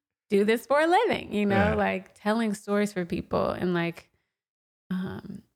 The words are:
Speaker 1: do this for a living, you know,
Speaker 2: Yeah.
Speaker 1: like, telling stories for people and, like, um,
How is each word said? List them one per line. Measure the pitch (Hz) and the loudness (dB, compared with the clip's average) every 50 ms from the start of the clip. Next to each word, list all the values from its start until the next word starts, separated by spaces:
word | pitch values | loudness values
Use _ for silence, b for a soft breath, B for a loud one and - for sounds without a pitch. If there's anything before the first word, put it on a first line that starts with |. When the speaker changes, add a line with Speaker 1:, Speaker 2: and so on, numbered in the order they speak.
| _ _ _ _ _ - | _ _ _ _ _ 0
Speaker 1:
do | 208 196 214 | 2 2 4
this | 208 226 240 - | 4 2 0 0
for | - 269 294 | 0 2 2
a | 311 | 4
living, | 330 359 415 480 370 - - - - | 4 4 4 4 2 0 -2 -4 -4
you | - 208 208 | -2 0 0
know, | 202 196 | 2 2
Speaker 2:
Yeah. | 196 202 214 214 | 2 2 2 2
Speaker 1:
like, | 208 196 190 190 185 185 - _ | 0 0 0 -2 -4 -8 -12 _
telling | - - 208 214 233 233 214 202 | -6 -2 -2 0 0 0 -2 -4
stories | - - 208 202 202 208 202 | -4 -4 -2 0 0 0 0
for | - 185 175 | -2 -4 -4
people | 170 - - - - - - 190 - | -4 -4 -6 -6 -4 -2 0 0 0
and, | - - - 180 175 | -2 -2 -2 -2 0
like, | 170 170 170 170 - - _ _ _ _ _ _ _ _ _ _ _ _ _ _ _ _ - | 0 -2 -2 -6 -8 -18 _ _ _ _ _ _ _ _ _ _ _ _ _ _ _ _ -8
um, | 185 185 190 190 190 202 202 202 - - - _ _ | -6 -6 -6 -6 -10 -12 -12 -14 -16 -16 -16 _ _